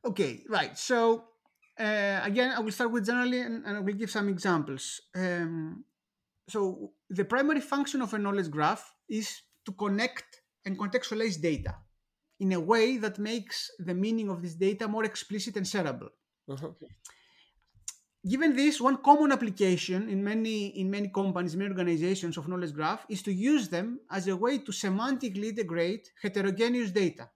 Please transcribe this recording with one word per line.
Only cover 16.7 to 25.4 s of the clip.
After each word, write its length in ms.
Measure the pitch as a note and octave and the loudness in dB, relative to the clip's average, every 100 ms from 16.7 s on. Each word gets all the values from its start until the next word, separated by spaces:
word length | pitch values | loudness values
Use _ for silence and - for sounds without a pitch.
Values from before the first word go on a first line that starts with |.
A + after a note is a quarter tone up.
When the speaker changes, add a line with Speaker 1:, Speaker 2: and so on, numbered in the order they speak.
| E3+ - - - _ _ _ _ _ _ _ - - _ _ F#3 | -12 -20 -20 -20 _ _ _ _ _ _ _ -18 -18 _ _ -4
Speaker 1:
Given 280 | C4 D#4+ B3+ | 4 4 6
this, 240 | C#4+ D4 | 4 6
one 180 | B3 C4+ | 2 4
common 340 | C#4 D4 D4+ | 6 8 8
application 800 | C4+ A3+ F#3+ G3 F3+ - F#3 A3 | 4 0 2 4 4 0 -2 0
in 140 | G3 | -2
many, 440 | G3+ A3 A3 G#3+ G3+ G3 | 0 0 0 -2 -4 -2
in 100 | F#3+ | -2
many 200 | G3+ G3+ | -2 -2
companies, 460 | G3 F#3+ F3 F3 E3 | 0 0 0 -2 -2
many 140 | G3+ | -2
organizations 680 | F#3 F3 E3 F3 F#3+ E3+ E3 | 0 2 2 2 0 -2 -4
of 100 | D3+ | -4
knowledge 260 | F3+ F3 | -4 -4
graph 320 | D3 D#3 G#3+ - | -2 -2 -4 -6
is 120 | G3+ | -6
to 80 | - | -2
use 360 | F#3 A#3+ D4+ F#3+ | 0 4 4 2
them 300 | E3+ G#3+ B3 - | -2 -2 -6 -6
as 180 | G3 F#3 | -4 -2
a 80 | F#3 | 0
way 240 | A#3+ C#4 | 2 0
to 120 | - | -4
semantically 760 | G3 G3+ F#3+ B3 C4 B3+ F#3+ | -4 0 0 0 -2 -2 -4